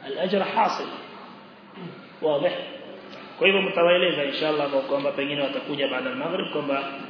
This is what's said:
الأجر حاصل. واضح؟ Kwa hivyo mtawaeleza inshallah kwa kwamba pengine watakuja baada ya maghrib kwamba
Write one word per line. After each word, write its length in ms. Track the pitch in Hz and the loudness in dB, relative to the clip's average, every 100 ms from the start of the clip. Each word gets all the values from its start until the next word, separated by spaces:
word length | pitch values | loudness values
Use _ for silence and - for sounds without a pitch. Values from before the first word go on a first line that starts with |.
| 135 | -8
الأجر 360 | - 180 196 | -2 2 2
حاصل. 440 | 175 - 202 - - - - - - - - - - - 175 - - - | 2 4 2 2 -6 -8 -14 -16 -16 -18 -20 -20 -20 -14 -12 -12 -18 -2
واضح؟ 300 | 156 143 139 - - - - - - - - - | 2 4 2 0 -8 -12 -14 -14 -14 -14 -14 2
Kwa 80 | 185 | 4
hivyo 140 | 196 | 4
mtawaeleza 640 | 185 180 170 180 185 151 | 2 4 6 6 4 2
inshallah 460 | 139 131 156 151 143 | -2 0 0 2 2
kwa 120 | 139 | 0
kwamba 300 | 131 139 139 | 2 0 0
pengine 300 | 139 143 147 | -2 -2 0
watakuja 460 | 135 127 - 143 139 | -2 -2 -4 -2 0
baada 220 | 131 127 | 0 -2
ya 60 | 127 | -4
maghrib 360 | 156 185 175 | -2 -2 -2
kwamba 320 | 151 139 139 139 - - | -2 0 -2 -2 -8 -10